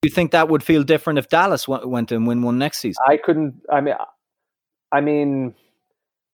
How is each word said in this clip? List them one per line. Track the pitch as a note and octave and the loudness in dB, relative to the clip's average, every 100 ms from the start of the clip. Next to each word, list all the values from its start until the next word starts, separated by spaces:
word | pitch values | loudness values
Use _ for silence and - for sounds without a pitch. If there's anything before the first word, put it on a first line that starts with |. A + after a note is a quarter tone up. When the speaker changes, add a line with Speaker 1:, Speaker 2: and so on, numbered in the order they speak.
Speaker 1:
You | D3+ | 0
think | - E3 | 0 2
that | E3+ D#3+ | 2 4
would | D3+ | 0
feel | - D#3 | 2 2
different | C#3+ D#3 - D3 | 4 0 2 -2
if | - | 0
Dallas | D#3+ F#3+ D3+ | 2 2 0
w-, | - C3 B2+ | -2 -6 -4
went | B2 A#2 | -4 -2
and | A#2 A#2 | -2 0
win | A#2+ | 0
one | A#2+ B2 | 0 0
next | C#3+ - | -2 -4
season? | A#2 F2+ C3+ | -8 0 2
Speaker 2:
I | D3+ | 2
couldn't, | - D#3+ D3+ C3 - | 2 -2 -2 -8 -2
I | C#3+ | -2
mean, | C#3+ - - _ _ _ _ _ _ _ _ | 0 -4 -8 _ _ _ _ _ _ _ _
I | C#3 | -2
mean, | D3 D3 C#3+ C#3 B2+ - _ _ _ _ _ _ _ | 0 0 0 -2 -6 -10 _ _ _ _ _ _ _